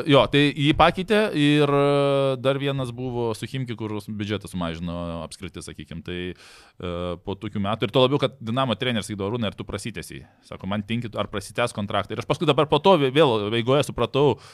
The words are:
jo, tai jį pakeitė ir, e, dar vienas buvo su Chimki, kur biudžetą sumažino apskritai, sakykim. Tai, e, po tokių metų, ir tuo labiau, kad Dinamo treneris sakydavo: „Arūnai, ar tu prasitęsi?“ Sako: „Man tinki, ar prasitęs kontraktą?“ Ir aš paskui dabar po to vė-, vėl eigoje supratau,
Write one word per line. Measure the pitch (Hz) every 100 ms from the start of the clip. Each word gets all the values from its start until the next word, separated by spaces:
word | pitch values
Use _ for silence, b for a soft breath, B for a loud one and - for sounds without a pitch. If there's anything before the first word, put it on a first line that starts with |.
| 127
jo, | 139 104
tai | 143 147
jį | 135 143 143
pakeitė | 160 175 180 208 214 151
ir, | 147 147 143
e, | 143 143 143 139 139 135 131
dar | 127 139
vienas | 139 139 127
buvo | 120 127 120 117
su | 107 120
Chimki, | 131 123 113
kur | 110 107 -
biudžetą | 107 104 101 -
sumažino | 92 85 82 87 85 87 82
apskritai, | 80 - 90 85
sakykim. | 80 78 78 85
Tai, | 78 90 90 -
e, | - - - - 90 87 90 87
po | 101 98
tokių | 110 104
metų, | 98 113 120
ir |
tuo | 135
labiau, | 127 143
kad | 131 -
Dinamo | 113 120 135 -
treneris | 127 117 95
sakydavo: | 101 98
„Arūnai, | 120 107
ar | -
tu |
prasitęsi?“ | 104 104 120 95 78 69 - _
Sako: | - - 92
„Man | 104
tinki, | 98 113 117 107
ar | 101
prasitęs | 104 - - 120
kontraktą?“ | - 104 104 -
Ir | 107
aš | -
paskui | 139 151
dabar | 151 147
po | 151
to | 190 180
vė-, | 139
vėl | 131 151 110 104
eigoje | 113 117 143 131
supratau, | 107 117 131 147 113 B